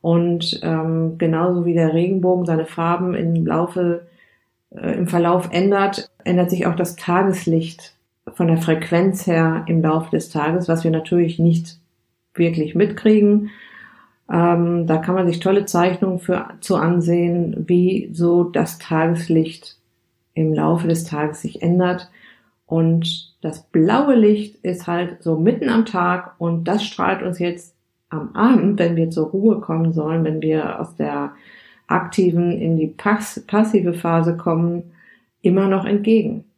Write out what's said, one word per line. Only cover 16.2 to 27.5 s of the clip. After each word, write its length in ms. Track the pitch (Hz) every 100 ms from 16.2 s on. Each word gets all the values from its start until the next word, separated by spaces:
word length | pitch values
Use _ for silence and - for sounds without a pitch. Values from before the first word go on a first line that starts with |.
| - 180 - -
zu 160 | - 185
ansehen, 880 | 165 175 165 170 175 175 165 170 160
wie 440 | 175 180 190 -
so 320 | 165 170 175
das 340 | 175 - 165 -
Tageslicht 1000 | - 160 165 165 - 165 160 - - - _ _ _ _ _
im 200 | - 160
Laufe 360 | 151 156 165 165
des 160 | 165 -
Tages 360 | 151 151 151
sich 200 | - -
ändert. 500 | 170 180 180 180 - _ - _ _ _ _
Und 720 | 160 165 165 165 151 - _
das 240 | 160 156
blaue 520 | _ 165 165 233 294 247
Licht 420 | 208 208 208 _
ist 280 | 185 175 -
halt 360 | 175 180 -
so 140 | 170 160
mitten 320 | 175 262 269
am 160 | 226 220
Tag 500 | 185 175 180 - _
und 260 | 170 170 165
das 180 | 208
strahlt 400 | 208 - 185 190
uns 160 | 180 170
jetzt 340 | 175